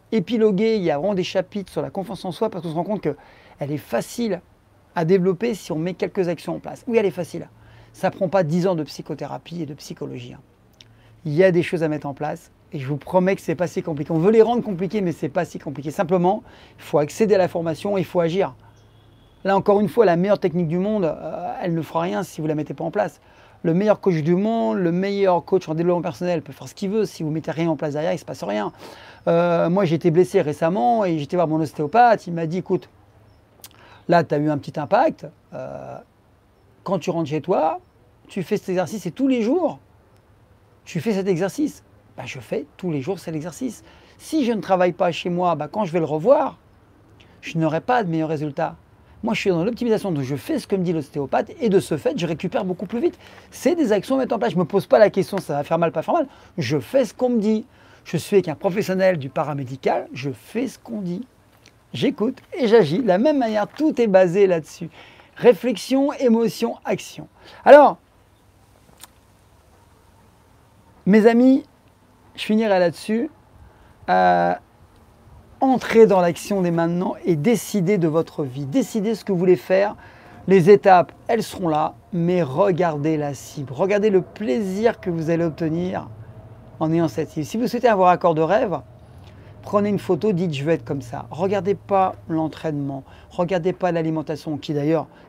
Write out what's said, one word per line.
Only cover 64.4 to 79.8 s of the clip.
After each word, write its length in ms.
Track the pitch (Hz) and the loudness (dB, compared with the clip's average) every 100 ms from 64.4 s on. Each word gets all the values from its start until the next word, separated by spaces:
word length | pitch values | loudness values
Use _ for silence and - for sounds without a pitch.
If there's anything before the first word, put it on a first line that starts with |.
| 190 | 2
là-dessus. 440 | 170 147 - 165 - - - - - | 2 -4 -12 -16 -16 -20 -20 -20 2
Réflexion, 760 | 233 175 240 190 - 269 277 | 4 4 0 -4 -2 0 0
émotion, 640 | 240 254 226 226 - 226 - - | 0 2 2 2 -2 -6 -6 -6
action. 420 | 208 - - 156 _ - - | -6 -8 -18 -20 _ -20 0
Alors, 340 | 214 285 247 170 _ _ _ _ _ _ _ _ _ _ - _ _ _ _ _ _ _ _ _ _ _ _ _ _ _ _ _ _ _ - | 10 12 12 4 _ _ _ _ _ _ _ _ _ _ -20 _ _ _ _ _ _ _ _ _ _ _ _ _ _ _ _ _ _ _ 4
mes 200 | 214 214 | 6 8
amis, 360 | 233 254 269 - _ _ _ _ _ _ - | 6 6 4 0 _ _ _ _ _ _ -10
je 80 | |
finirai 340 | - 214 226 190 | -2 0 2 2
là-dessus. 500 | 175 - - 226 311 - _ - - - _ _ - | 2 0 -4 -4 -4 -8 _ -20 -20 -20 _ _ 0
Euh, 440 | - 90 - 87 87 - _ - _ _ _ - - - - | 2 4 4 2 -2 -8 _ -20 _ _ _ -20 -20 -20 -2
entrez 460 | 269 254 - 226 220 | 0 0 2 6 8
dans 120 | 190 | 6
l'action 420 | 175 - - 202 | 2 -2 -4 -2
dès 100 | 175 | 0
maintenant 420 | 170 170 175 190 - | 0 0 0 -4 -4
et 120 | 277 160 | -2 0
décidez 640 | 151 214 - 208 175 208 | 2 0 0 -2 2 2
de 100 | 165 | 2
votre 360 | 147 - - | 0 -2 -4
vie. 220 | 139 131 135 | -8 -8 -4
Décidez 480 | 196 214 226 202 | -2 -2 -2 -2
ce 100 | 220 | -4
que 80 | - | -2
vous 60 | 180 | 0
voulez 180 | 180 175 | 4 2
faire. 400 | - 190 | 2 0